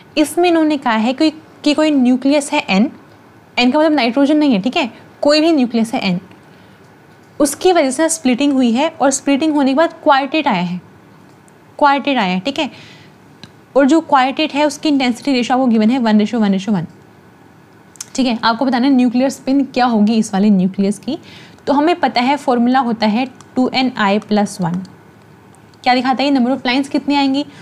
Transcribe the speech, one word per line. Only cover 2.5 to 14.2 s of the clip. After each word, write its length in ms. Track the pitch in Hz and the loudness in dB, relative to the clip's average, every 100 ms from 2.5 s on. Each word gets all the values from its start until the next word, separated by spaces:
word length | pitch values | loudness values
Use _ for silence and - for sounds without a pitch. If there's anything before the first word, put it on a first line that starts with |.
है 120 | 294 - | -6 0
एन, 220 | 190 269 - - - - - - - | 0 0 -4 -20 -20 -20 -20 -10 -2
एन 140 | 247 | 0
का 80 | 302 | 2
मतलब 140 | 320 | 2
nitrogen 440 | 302 233 226 277 302 | 2 0 0 2 2
नहीं 160 | 294 | 2
है, 80 | 202 | 0
ठीक 160 | 254 339 | 0 -4
है, 160 | 240 - - - | -6 -8 -20 -4
कोई 180 | 294 302 | 0 2
भी 120 | 320 | 2
nucleus 400 | 311 240 226 226 | 2 0 -2 -2
है 60 | 247 | -2
एन, 180 | 190 180 - - - - - - - - - - - - | -4 -4 -8 -20 -20 -20 -20 -20 -20 -20 -20 -20 -20 -4
उसकी 320 | 285 - 370 | -2 0 2
वजह 180 | 349 269 | 2 0
से 180 | 254 320 | 0 -2
splitting 440 | - 254 233 285 | 0 -2 0 0
हुई 180 | 262 247 | 2 0
है 160 | 226 320 | 0 -2
और 180 | - 269 | 0 -2
splitting 440 | 269 - 277 320 | 0 -2 0 0
होने 160 | 294 269 | 0 0
के 40 | |
बाद 180 | 269 330 - | 2 0 0
quartite 460 | 302 269 277 311 294 | 0 2 0 -2 -2
आया 140 | 185 | -2
है, 180 | 175 180 - - - - - - - - - - | -2 -6 -12 -20 -20 -20 -20 -20 -20 -20 -20 -2
Quartite 400 | 285 277 285 254 | 0 0 0 -2
आया 160 | 185 | -2
है, 60 | 185 | -2
ठीक 180 | 269 277 | -4 -6
है। 120 | 262 - - - - - - - - - - 262 | -8 -8 -20 -20 -20 -20 -20 -20 -20 -20 -4 2
और 100 | 277 | 4
जो 140 | 320 | 2
quartite 520 | 320 285 | 2 0